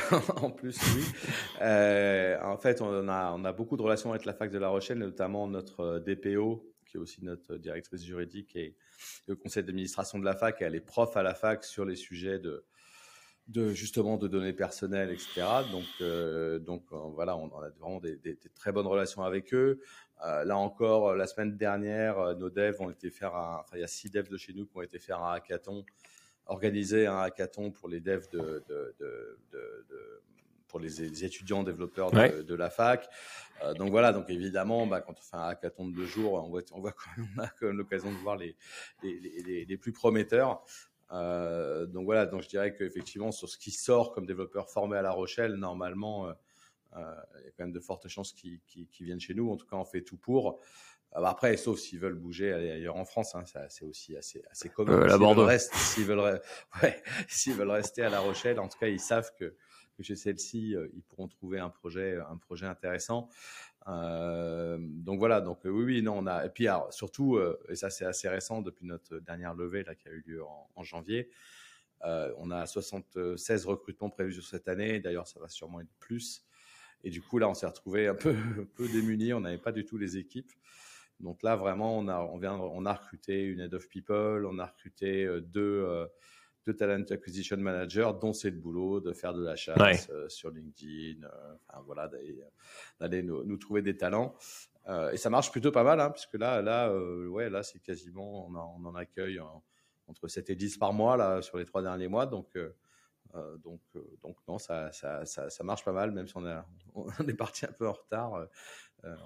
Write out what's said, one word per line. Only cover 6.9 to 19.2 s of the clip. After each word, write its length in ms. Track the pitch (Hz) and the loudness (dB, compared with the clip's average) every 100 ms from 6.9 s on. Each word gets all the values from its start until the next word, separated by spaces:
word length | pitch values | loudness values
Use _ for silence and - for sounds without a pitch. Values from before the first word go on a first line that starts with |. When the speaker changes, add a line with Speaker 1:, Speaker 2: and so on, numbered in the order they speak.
| 87 | -10
Speaker 1:
est 40 | |
aussi 240 | 85 - | -10 -10
notre 320 | 92 85 - 82 | -10 -10 -10 -10
directrice 480 | 82 82 - 92 | -8 -8 -8 -12
juridique 520 | 85 90 85 98 101 87 | -8 -6 -6 -8 -10 -8
et 180 | 80 80 _ - - - - | -8 -10 _ -18 -16 -14 -8
le 80 | 98 | -8
conseil 260 | - 107 | -4 -4
d'administration 560 | 90 92 92 - 98 101 | -2 -4 -4 -4 -4 -2
de 60 | |
la 100 | 98 | 0
fac. 220 | 95 - 92 | 2 2 2
Elle 140 | 87 | -2
est 60 | 80 | -2
prof 360 | - - 117 104 | -2 0 2 2
à 60 | |
la 120 | 95 | 0
fac 280 | 92 110 104 | 2 2 0
sur 220 | - - | -2 -6
les 100 | 98 | -4
sujets 460 | 90 - 87 92 95 | -6 -8 -8 -4 -4
de, 240 | 87 73 - _ - - - - - _ - | -4 -8 -12 _ -20 -20 -20 -20 -20 _ -6
de, 240 | 117 110 | 0 0
justement, 460 | 101 107 - 104 107 | 0 -2 2 2 2
de 100 | 101 | 2
données 260 | 95 92 | 2 0
personnelles, 580 | 92 90 - 95 98 95 | 0 -2 -2 -2 0 0
et 80 | 90 | -2
cetera. 440 | - 90 90 123 127 | -6 -2 2 2 2
Donc, 160 | 92 82 - | -4 -6 -4
euh, 580 | 87 85 85 80 82 82 | -2 0 0 0 -2 -2
donc, 280 | 82 87 - | -4 -8 -8
euh, 40 | 80 78 | -10 -8
voilà, 220 | 78 87 85 | -4 -2 -2
on, 120 | 78 | -6
on 60 | 71 | -10
a 80 | 76 | -12
vraiment 300 | 76 80 92 | -10 -10 -8
des, 160 | 85 73 | -6 -6
des, 180 | 82 | -8
des 160 | 71 - - | -10 -14 -6
très 160 | 104 | -2
bonnes 160 | 101 98 | 0 4
relations 340 | 98 92 101 | 4 2 0